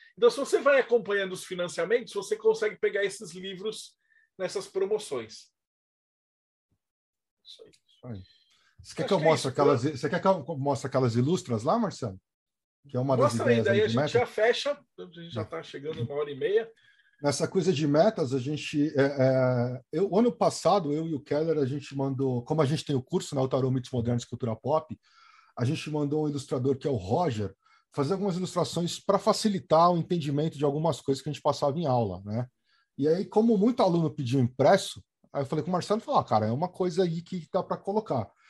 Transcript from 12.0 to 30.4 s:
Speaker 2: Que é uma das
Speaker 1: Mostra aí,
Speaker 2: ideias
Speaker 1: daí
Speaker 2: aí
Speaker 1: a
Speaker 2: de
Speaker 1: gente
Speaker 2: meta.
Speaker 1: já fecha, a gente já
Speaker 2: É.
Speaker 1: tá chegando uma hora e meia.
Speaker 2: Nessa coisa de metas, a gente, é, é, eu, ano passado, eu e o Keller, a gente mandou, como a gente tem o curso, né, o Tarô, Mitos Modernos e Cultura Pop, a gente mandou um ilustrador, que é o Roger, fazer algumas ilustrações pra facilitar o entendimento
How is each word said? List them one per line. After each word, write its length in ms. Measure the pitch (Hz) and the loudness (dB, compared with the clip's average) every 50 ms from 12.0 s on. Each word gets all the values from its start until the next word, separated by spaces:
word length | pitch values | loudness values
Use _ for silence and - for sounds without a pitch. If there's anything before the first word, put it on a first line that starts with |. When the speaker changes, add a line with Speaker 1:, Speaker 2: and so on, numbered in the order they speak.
| 131 107 95 95 _ _ _ _ _ _ _ _ _ _ _ _ _ - | -8 -10 -10 -12 _ _ _ _ _ _ _ _ _ _ _ _ _ -8
Speaker 2:
Que 80 | - | -6
é 40 | 123 | -4
uma 160 | 127 139 131 | 0 0 2
das 180 | 123 - - - | 4 4 2 2
Speaker 1:
Mostra 160 | 117 - - | 2 2 4
aí, 100 | - - | 4 4
Speaker 2:
ideias 40 | - | 4
Speaker 1:
daí 140 | - - - | 4 4 4
Speaker 2:
aí 60 | - | 4
Speaker 1:
a 20 | |
Speaker 2:
de 60 | - 113 | 2 2
Speaker 1:
gente 80 | - | 0
Speaker 2:
meta. 180 | 151 147 - - | 0 2 2 0
Speaker 1:
já 80 | - | 0
fecha, 460 | - - - 214 240 233 - - 277 285 - - _ _ - | 0 0 2 2 2 2 2 -2 -4 -4 -6 -10 _ _ -18
a 40 | 180 | -18
gente 280 | 185 160 170 170 170 | -18 -16 -16 -16 -10
já 120 | 170 113 107 | -8 -8 -8
Speaker 2:
É. 20 | |
Speaker 1:
tá 180 | - 165 165 147 | -6 -8 -10 -12
chegando 400 | - - 143 139 156 156 160 151 | -12 -14 -12 -10 -10 -8 -6 -8
uma 120 | 151 143 | -6 -4
hora 160 | 147 151 147 | -4 -6 -6
e 40 | 143 | -4
meia. 340 | 131 143 175 202 226 220 - - _ _ _ _ _ _ _ _ _ 143 | -4 -2 0 0 0 0 -2 -8 _ _ _ _ _ _ _ _ _ -2
Speaker 2:
Nessa 240 | 143 135 - 170 | -2 0 0 -2
coisa 260 | - - 190 160 185 180 | -2 0 0 0 2 0
de 140 | 135 160 | 2 2
metas, 480 | 143 143 151 170 220 220 - 160 120 131 | 2 4 4 4 4 2 0 -2 -2 -2
a 60 | 135 | -2
gente, 480 | 120 139 151 147 - - - 147 143 156 - 135 | -2 -4 -6 -6 -8 -4 -2 -2 -2 0 2 2
é, 40 | 139 | 2
é, 760 | 139 143 139 131 131 131 131 127 127 127 123 120 123 123 127 - _ - | 2 4 2 2 4 4 4 2 2 2 0 0 -2 -4 -8 -10 _ -2
eu, 240 | 156 196 202 165 202 | -2 0 2 2 4
ano 140 | 240 240 233 | 4 4 2
passado, 600 | - 208 160 - - - 160 185 208 170 143 147 | 2 0 0 0 2 2 4 4 4 2 0 -2
eu 140 | 156 165 | -2 -2
e 80 | 165 160 | -4 -4
o 60 | 135 | -6
Keller, 380 | - - 143 147 160 165 156 151 | -4 -2 -2 0 0 0 2 0
a 60 | 143 | 0
gente 300 | 123 139 147 131 - 139 | 0 -2 -6 -8 -8 -6
mandou, 480 | 135 135 139 135 127 135 131 127 120 120 | -4 -2 -2 -2 -2 0 0 0 -2 -2
como 180 | - 156 156 | -2 0 2
a 40 | 156 | 2
gente 200 | 131 156 143 - | 2 0 -2 -2
tem 120 | - 147 | -2 -2
o 60 | 127 - | -2 -2
curso, 340 | - - 185 180 - - | -2 -4 -4 -4 -2 -2
né, 40 | 135 | -2
o 60 | 127 | 0
Tarô, 240 | 131 147 135 127 131 | 0 0 0 0 0
Mitos 220 | 131 131 127 - - | 0 -2 -2 -4 -4
Modernos 320 | 123 113 117 120 120 - | -4 -2 -2 -2 -2 -4
e 40 | - | -6
Cultura 280 | - 120 - 117 110 | -8 -6 -6 -6 -6
Pop, 420 | - - 123 147 156 - - 104 - _ _ _ _ - - _ _ _ _ _ | -4 -2 -2 0 0 -2 -4 -10 -16 _ _ _ _ -20 -20 _ _ _ _ _
a 80 | - 123 | -4 -2
gente 240 | 123 160 - - 156 | -2 -2 -4 -6 -6
mandou 360 | 151 151 147 143 147 156 151 | -4 -4 -2 -2 -2 -2 -2
um 40 | 151 | -2
ilustrador, 480 | 139 139 131 - 156 131 123 139 135 | -4 -6 -6 -6 -4 -2 0 0 -2
que 120 | 135 - 156 | 0 -2 -4
é 20 | |
o 60 | 135 | -4
Roger, 580 | 107 90 90 117 165 180 160 117 107 104 95 - _ _ _ _ _ _ _ _ | -4 -2 -2 0 0 0 0 -2 -2 -4 -6 -8 _ _ _ _ _ _ _ _
fazer 200 | - 139 139 190 | -4 -2 -2 -2
algumas 220 | 185 196 202 165 | -2 -2 -2 -2
ilustrações 600 | 180 185 170 - 180 160 - - 165 175 165 - - | -4 -4 -4 -2 -2 -2 -2 -2 -2 -4 -4 -4 -4
pra 180 | - - 202 | -2 0 0
facilitar 760 | 196 - 220 196 - - 220 196 185 - - - 160 170 175 180 | 2 2 2 0 2 0 0 0 -2 0 4 6 6 6 6 4
o 40 | |
entendimento 640 | 170 - - 185 175 135 151 139 143 | 2 0 0 -2 -2 -2 -2 -2 -2